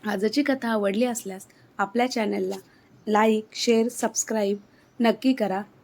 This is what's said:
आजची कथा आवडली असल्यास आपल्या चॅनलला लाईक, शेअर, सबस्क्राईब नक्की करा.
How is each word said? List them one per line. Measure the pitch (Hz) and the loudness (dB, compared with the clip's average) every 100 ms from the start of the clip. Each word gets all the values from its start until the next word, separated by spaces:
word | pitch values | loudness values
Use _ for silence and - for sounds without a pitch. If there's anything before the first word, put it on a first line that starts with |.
| 214 | -4
आजची | 202 214 262 | -2 0 0
कथा | 285 262 233 | 0 0 0
आवडली | 220 202 202 247 | 0 0 0 -2
असल्यास | 226 196 190 - _ _ - | -2 -10 -14 -16 _ _ -4
आपल्या | 202 240 247 | -2 0 0
चॅनलला | 254 208 202 185 196 - _ _ - - | 0 -2 -2 -4 -6 -12 _ _ -14 0
लाईक, | 214 220 220 214 | 4 4 2 -2
शेअर, | - - 226 226 | -4 2 2 2
सबस्क्राईब | - 220 - - 220 202 202 - _ _ _ | -2 -4 -2 -4 -2 0 -2 -6 _ _ _
नक्की | 233 226 262 | 2 2 2
करा. | 262 202 190 202 _ | 2 0 -2 -6 _